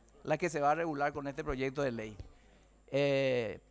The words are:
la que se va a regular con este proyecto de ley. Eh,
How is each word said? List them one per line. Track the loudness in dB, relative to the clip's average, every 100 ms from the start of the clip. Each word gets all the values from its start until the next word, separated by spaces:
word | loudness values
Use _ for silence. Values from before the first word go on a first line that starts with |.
| -20 -10
la | -2 0
que | 0
se | 2
va | 2
a | 2
regular | 0 0 -2
con | -2 -6
este | -6
proyecto | -4 -2 -2 0
de | 0
ley. | -2 -6 -10 -16 -18 -20 -20 -20 -20 -4
Eh, | 2 4 4 4 2 0 -4 -12